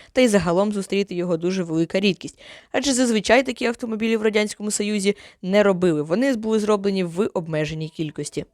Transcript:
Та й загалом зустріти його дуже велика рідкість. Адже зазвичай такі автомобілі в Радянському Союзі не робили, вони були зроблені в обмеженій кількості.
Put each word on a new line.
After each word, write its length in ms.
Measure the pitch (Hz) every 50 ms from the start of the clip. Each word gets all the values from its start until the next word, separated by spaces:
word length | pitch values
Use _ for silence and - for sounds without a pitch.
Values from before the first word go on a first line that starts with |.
| - -
Та 80 | _ 262
й 80 | 254 233
загалом 440 | 202 196 160 175 170 180 202 214
зустріти 420 | 208 202 185 - 196 196 202 - 185
його 220 | 175 175 180 175
дуже 260 | 160 170 180 190 190
велика 380 | 175 165 160 165 165 160 - 190
рідкість. 380 | 196 202 175 - - - - _ - - - - - _
Адже 200 | - 269 254 285
зазвичай 500 | 262 240 262 233 226 214 190 - 226 262
такі 240 | 269 262 233 - 247
автомобілі 500 | 233 233 - - 226 220 208 226 226 226
в 60 | 220
Радянському 480 | 214 220 202 214 214 208 - - 208 208
Союзі 460 | 202 - 208 208 214 208 190 202 196 - - - - _
не 200 | - 180 190 208
робили, 400 | 202 202 190 175 180 180 160 151
вони 320 | 147 160 170 220 262 277 262
були 240 | 214 214 220 220 214
зроблені 460 | 208 208 214 202 196 202 196 190 185
в 260 | 170 165 175 220 - -
обмеженій 540 | 196 165 165 160 151 156 151 160 156 156 156
кількості. 560 | - - 160 151 - - 147 - - 160 143 -